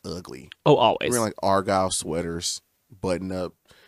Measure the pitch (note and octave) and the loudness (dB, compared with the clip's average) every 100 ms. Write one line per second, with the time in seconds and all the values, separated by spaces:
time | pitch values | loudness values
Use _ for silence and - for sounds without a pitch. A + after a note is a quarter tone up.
0 | - F2 - C2 C2 - D3+ C#3+ A2 - | -10 -10 -12 -16 -18 -2 4 6 4 2
1 | D2+ B2 G#2+ - G2 G2 G2 F#2+ F#2+ - | 0 0 0 0 2 2 2 2 2 -2
2 | F2 D#2+ E2+ E2+ - - _ _ _ - | -4 -4 -4 -4 -6 -8 _ _ _ -6
3 | F#2+ F2 F#2 F#2 F2 - _ - | -2 -2 -2 -4 -6 -10 _ -20